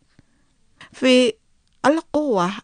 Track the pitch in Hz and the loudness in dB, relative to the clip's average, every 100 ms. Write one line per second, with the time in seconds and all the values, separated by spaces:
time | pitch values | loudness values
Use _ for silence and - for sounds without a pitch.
0 | _ _ _ _ _ _ _ _ - - | _ _ _ _ _ _ _ _ -20 -2
1 | 254 254 247 - _ _ _ _ 262 320 | 2 2 2 -4 _ _ _ _ -2 -2
2 | - 294 294 196 175 202 | -4 -6 -2 -2 -4 -6